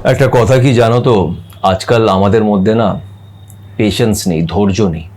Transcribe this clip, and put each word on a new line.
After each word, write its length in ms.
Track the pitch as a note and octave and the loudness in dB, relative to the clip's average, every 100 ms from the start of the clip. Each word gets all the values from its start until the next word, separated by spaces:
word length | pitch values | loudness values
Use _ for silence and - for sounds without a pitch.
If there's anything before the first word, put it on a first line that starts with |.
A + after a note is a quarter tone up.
একটা 240 | B2+ B2 C3 | 0 0 2
কথা 260 | B2 G#2+ C3 | 2 2 2
কি 160 | C3 | 2
জানো 260 | A#2+ A2+ A#2+ | 2 2 2
তো, 340 | C3 G#2+ D#2+ - - - | 2 0 0 -6 -14 -4
আজকাল 460 | F#2+ F#2 - A#2 A2 | -2 -2 0 0 2
আমাদের 360 | F#2+ G2+ A2 | 2 2 2
মধ্যে 300 | G#2+ G2+ G2+ | 0 0 0
না 260 | A2+ G#2 F#2 - - - - - - - - | 0 -2 -4 -12 -20 -20 -20 -20 -20 -16 -4
পেশেন্স 520 | A2 - A#2 G#2 G2 | -2 0 -2 -2 -2
নেই, 140 | D#2+ | -4
ধৈর্য 400 | E2 F#2+ G2+ F#2 | -2 -2 -2 0
নেই। 260 | G2+ E2 D#2+ | -2 -4 -12